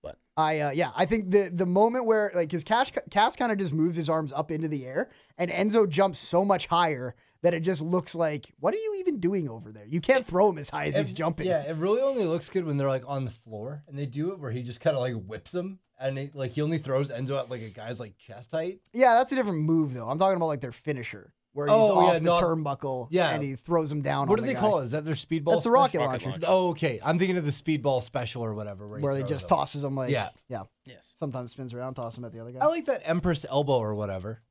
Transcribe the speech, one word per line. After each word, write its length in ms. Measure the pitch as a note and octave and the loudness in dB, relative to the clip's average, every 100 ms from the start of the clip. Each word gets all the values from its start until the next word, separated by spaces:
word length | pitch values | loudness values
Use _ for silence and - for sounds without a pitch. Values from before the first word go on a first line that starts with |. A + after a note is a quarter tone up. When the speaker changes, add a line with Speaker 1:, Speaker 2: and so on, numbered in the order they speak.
Speaker 1:
But 140 | D2 - _ - | -14 -16 _ -2
Speaker 2:
I, 240 | D#3 D#3 | 0 0
uh, 120 | D3 | -2
yeah, 200 | C#3+ D3+ A#2 | -2 -2 0
I 80 | F3+ | 0
think 260 | A3+ F#3 | 0 4
the, 180 | G3+ F#3 | 4 4
the 120 | F3 F#3 | 0 2
moment 400 | F#3 A3+ B3 A3+ | 4 4 4 2
where, 260 | A3 G#3 F3+ | 2 2 0
like, 140 | D#3+ | -2
'cause 140 | E3+ | -4
Cash, 280 | D3+ A3 C4 - - | 0 2 2 -2 0
Cass 260 | G3+ A3+ - | 4 4 2
kinda 180 | A#3+ G3+ | 0 0
just 180 | F#3 | 0
moves 220 | D#3 E3 E3+ | 0 0 0
his 140 | D#3 | 0
arms 220 | D#3+ D3+ | 0 0
up 180 | C#3+ D3+ | -6 -4
into 160 | D#3 D#3+ | -4 -4
the 180 | D3 B2+ | -4 -4
air, 240 | C#3 B3+ _ _ - | -4 -6 _ _ -4
and 120 | F3 | -4
Enzo 380 | E3+ G#3 A3+ G#3 | 0 2 4 4
jumps 320 | D3+ G3 - | 4 2 0
so 240 | - E3+ G3 | 0 2 4
much 220 | F#3 - | 2 2
higher 480 | E3+ E3+ C#3 B2 - _ _ | 2 2 0 -6 -10 _ _
that 120 | E3+ | 2
it 60 | E3+ | 2
just 200 | E3 E3 | 0 -2
looks 340 | D#3+ F#3 - E3 | 0 0 0 -2
like, 360 | E3 D3+ - _ | -2 -2 -10 _
what 140 | D#3 | 0
are 40 | G#4 | 0
you 180 | A4 G4+ | -4 -2
even 200 | F#4 C4+ | -2 0
doing 280 | F3 G3+ D3 | 0 0 -4
over 220 | A2+ G#2 | -8 -14
there? 140 | G#2+ G#2 | -18 -6
You 160 | E3 | -2
can't 200 | F3 C4 | 2 2
Speaker 3:
It, 40 | A#3 | 2
Speaker 2:
throw 220 | F3 G3+ | 4 4
him 80 | D#3+ | 4
as 120 | C#3+ | -6
high 160 | D3 D3+ | -4 0
as 100 | C#3+ | 0
Speaker 3:
it, 40 | |
Speaker 2:
he's 120 | C#3+ | -2
jumping. 340 | F#3 D#3+ E3 F#3 | -2 -2 -2 0
Speaker 3:
yeah, 140 | E3 | 0
it 140 | C#3+ D#3+ | -2 -2
really 240 | F3+ A#3 | 0 2
only 240 | C4+ C4 F3+ | 2 0 0
looks 240 | E3 - | -2 -2
good 160 | F#3+ E3 | -4 -2
when 120 | C#3+ | 0
they're, 100 | C#3 | 0
like, 140 | C3 B2+ | -2 -4
on 180 | C#3 B2+ | -6 -6
the 60 | |
floor, 520 | - - G#2+ A#2 D3 - | -10 -14 -10 -10 -12 -12
and 100 | C#3 | -8
they 80 | C#3+ | -8
do 260 | C3+ E3 | -4 -6
it 80 | G3 | -6
where 120 | C3+ | -8
he 120 | A#2+ | -6
just 160 | A#2+ A2+ | -8 -2
kinda, 200 | D#3+ C#3+ | 0 0
like, 140 | B2+ A#2 F#2 | -2 -4 -8
whips 280 | G#2+ - | -12 -8
him, 260 | F3+ F#3 F#3+ _ _ | -6 -6 -12 _ _
and 180 | C3+ C3+ | -6 -6
it, 180 | C#3 C#3 | -8 -6
like, 160 | B2+ | -6
he 100 | - | -2
only 160 | D3+ D#3+ | -2 -2
throws 340 | C#3+ C3 C#3+ | 0 -2 -2
Enzo 280 | A#2+ C3 C#3 | -4 -4 -4
at, 100 | A#2+ | -4
like, 120 | B2+ | -8
a 80 | A2 | -10
guy's, 300 | G2+ A2 A#2 | -12 -12 -10
like, 180 | A2+ _ | -12 _
chest 340 | - G#2 B2 | -20 -20 -8
height. 280 | D#3+ E3+ G3 _ | -6 -6 -8 _
Speaker 2:
Yeah, 200 | A#3 B3+ A#3 | 4 6 8
that's 160 | C4 | 4
a 40 | C4 | 0
different 240 | G#3 E3 | 0 0
move, 340 | D#3 E3 D3+ | 2 2 2
though. 160 | B2+ A2+ | -4 -4
I'm 80 | D3+ | 2
talking 180 | F#3+ F#3 | 2 2
about, 100 | E3 | 0
like, 140 | C#3+ | -2
their 100 | B2+ | -6
finisher, 640 | - - C3+ A#2 G#2 - _ _ | -8 -6 -6 -6 -12 -18 _ _
where 140 | C#3 D3 | -4 4
he's 60 | G#3+ | 6
Speaker 3:
Oh, 220 | G#3+ F#3 | 8 6
Speaker 2:
off 160 | E3 | 6
Speaker 3:
yeah, 60 | E3 | 6
Speaker 2:
the 60 | E3 | 4
Speaker 3:
no. 140 | E3+ | 4
Speaker 2:
turnbuckle 680 | F3 D#3+ D3+ C#3 C#3 C3 B2 | 4 0 -2 -4 -4 -6 -2
Speaker 3:
Yeah. 200 | F3 E3 | 0 2
Speaker 2:
and 120 | D#3 | 0
he 120 | C#3+ C3 | -4 -8
throws 360 | - E3+ D#3 | 0 0 0
him 100 | D3 | -2
down 260 | C#3 C#3 C#3 | -2 0 2
Speaker 3:
What 100 | A3 | 2
Speaker 2:
on 40 | |
Speaker 3:
do 40 | A#3+ | 2
Speaker 2:
the 0 | |
Speaker 3:
they 60 | |
Speaker 2:
guy. 60 | C4 | 2
Speaker 3:
call 200 | G#3+ F3+ | 2 2
it? 60 | B2 | 0
Is 60 | |
that 140 | D3 D3+ | -4 -2
their 100 | D3 | -6
speedball 380 | - E3 D3 | -2 -2 2
Speaker 2:
That's 120 | E3 A3+ | 2 6
a 60 | |
rocket 260 | B3 C4+ E3+ | 4 4 2
Speaker 3:
special? 100 | B2+ | -2
Speaker 1:
Rocket 180 | B2+ C3 | -2 -6
Speaker 2:
launcher. 40 | B2+ F3 | -4 2
Speaker 1:
launcher. 0 | |
Speaker 3:
Oh, 220 | F#3 F3+ | 4 4
okay. 300 | E3 D#3+ A2+ | 0 -2 -2
I'm 140 | C3+ E3 | 0 0
thinking 200 | F#3 F3+ | 2 0
of 80 | D3 | -2
the 60 | |
speedball 500 | D3 - D3+ C3+ B2+ | -4 -2 0 2 0
special 400 | A#2 C3+ A#2 B2+ | -2 -6 -6 -6
or 100 | A2+ | -6
whatever, 340 | G#2+ G#2 G2 G#2 | -6 -8 -12 -12
where 120 | G#2+ | -4
he 40 | |
Speaker 2:
Where 100 | C#3+ | -2
he 60 | C#3 | -2
Speaker 3:
throws 80 | C3 | -2
Speaker 2:
just 180 | C#3+ F2 | -6 0
Speaker 3:
them. 80 | D#3+ | 0
Speaker 2:
tosses 260 | C#3+ D3 | 2 -4
him, 120 | C#3+ C3+ | -4 -4
like, 160 | B2+ | -2
Speaker 3:
Yeah. 180 | C3+ G2+ _ _ | -2 -4 _ _
Speaker 2:
yeah. 140 | A#2+ G2 _ - | -12 -12 _ -20
Speaker 1:
Yes. 280 | A#2 - _ | -20 -20 _
Speaker 2:
Sometimes 340 | D3+ B2+ B2 | -8 -8 -10
spins 220 | - B2+ | -12 -12
around, 220 | A#2+ B2+ B2+ | -10 -10 -8
tosses 220 | A#2 A2+ | -10 -10
him 60 | A#2+ | -14
at 60 | |
the 80 | A2+ | -14
other 120 | A#2 | -14
guy. 80 | B2+ | 0
Speaker 3:
I 40 | D4+ | 2
like 180 | E4 D#4 | 2 -2
that 160 | A3+ - | -4 0
Empress 380 | F3 F3+ D#3 - | 0 0 -2 0
elbow 280 | C3+ C#3+ C3 | -2 2 2
or 160 | G#2+ G#2 | 2 -2
whatever. 460 | G2+ F#2+ G2 A2+ _ | -4 -4 -8 -12 _